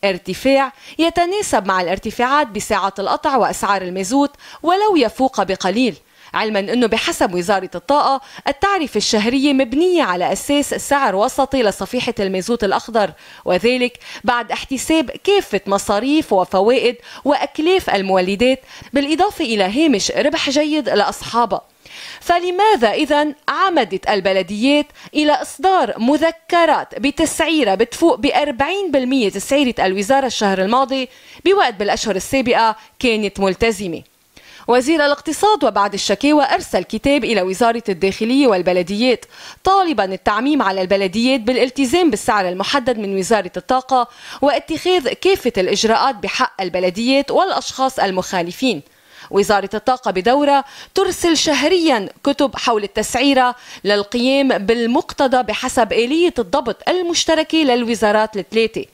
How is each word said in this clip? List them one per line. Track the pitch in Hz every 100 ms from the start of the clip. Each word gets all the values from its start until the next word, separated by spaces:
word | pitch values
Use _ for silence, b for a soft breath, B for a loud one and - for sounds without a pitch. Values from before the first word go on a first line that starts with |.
ارتفاع | 202 180 - 185 262 269 269 - B B
يتناسب | 330 330 349 403 403 247 196
مع | 185
الارتفاعات | 180 190 226 - 247 285 285
بساعات | 202 - 202 190 190
القطع | 196 294 311 269
وأسعار | 190 175 202 196
المازوت | 185 180 185 269 285 - B B
ولو | 302 370 427 359
يفوق | 226 - 262 -
بقليل، | 185 190 190 196 254 156 _ B B
علما | 165 214 214
أنه | 196 226 233
بحسب | 220 - 339 262
وزارة | 180 175 196 185
الطاقة | 175 - 285 262 269 B B -
التعرفة | 285 392 403 294 214
الشهرية | - 220 208 269 277
مبنية | 269 262 269 359 349
على | 240 180 170
أساس | 190 - 285 285
سعر | - - 277 269 190
وسطي | 226 - 262 269
لصفيحة | 220 - 190 247 247 226
المازوت | 196 190 180 240
الأخضر، | 202 185 - 226 196 151 B B
وذلك | - 180 208 254 247 247 B B
بعد | 208 240 226
احتساب | - - 262 - 320 254 -
كافة | - 403 - 196 -
مصاريف | 196 - 208 254 302 -
وفوائد | 202 180 190 202 254 220 247 B B
وأكلاف | 262 285 - - 311 370 -
المولدات، | 202 190 190 180 196 247 262 B B B
بالإضافة | 277 277 302 392 -
إلى | - 226
هامش | 185 220 320 226 -
ربح | - 254 311 -
جيد | 269 311 302 240
لأصحابها. | 196 202 - 139 226 233 185 - _ B B B B
فلماذا | - 349 349 359 427 403 220
إذن | 202 302 294 302 - -
عمدت | 285 381 330 214 185 -
البلديات | 208 196 190 180 208 254 294 294 - B
إلى | - 302
إصدار | 294 294 - 339 381 269 -
مذكرات | 226 294 320 320 _ 349 330 233 135 -
بتسعيرة | 240 - 320 - 311 320 226
بتفوق | 190 220 - 339
بأربعين | 240 247 - 294 240 277 392 392
بالمية | 277 254 269 208
تسعيرة | 196 - 277 269 185 185
الوزارة | 190 196 269 269
الشهر | - 208 190
الماضي، | 190 240 269 269 254 B B B
بوقت | - 392 311
بالأشهر | 196 202 220 233 190
السابقة | - 269 247 175 226 214 B _
كانت | 254 220 208 -
ملتزمة؟ | 196 185 226 202 196 160 - _ _ B B B B
وزير | 240 254 330 285
الاقتصاد | 285 - 302 415 415
وبعد | 277 208 202
الشكاوى | 196 - - 285 302
أرسل | 277 370 - 196
كتاب | 180 220 - 285
إلى | 220 220
وزارة | 185 190 233 233 226
الداخلية | 180 190 190 220 269 277
والبلديات | 190 180 180 175 202 254 233 - B B B
طالبا | - 392 359 240
التعميم | 196 190 - 208 262 302
على | 208 190
البلديات | 185 196 196 185 240 269
بالالتزام | 214 254 254 - 269 320 359
بالسعر | 220 - 214 185
المحدد | 180 196 285 247 233
من | 202 196
وزارة | 180 220 180 -
الطاقة | - 254 254 262 240 B B B
واتخاذ | 269 285 - 320 359 370 269
كافة | - 359 381 247 220
الإجراءات | 185 196 214 220 262
بحق | 220 190 - 254 -
البلديات | 190 180 180 180 233 269 -
والأشخاص | - 370 285 - - 262 -
المخالفين. | 196 190 180 190 170 180 262 180 - B B B B
وزارة | 196 185 202 190
الطاقة | 214 - 254 -
بدورة | 185 185 269 285 277 269 B B
ترسل | - 392 349 349 320
شهريا | - 285 285 370 320 247 190 -
كتب | - 277 277 -
حول | - 220
التسعيرة | 202 - 214 247 277 269 247 240 B B
للقيام | 190 208 202 240 240 269 269
بالمقتضى | 202 196 226 226 262 - - 277 254
بحسب | 247 208 262 - 220
آلية | 170 240 311 349 -
الضبط | 202 277 247 196 -
المشتركة | 349 349 330 - 320 320 320
للوزارات | 302 247 233 233 214 214 214 208
الثلاثة. | 180 220 220 202 131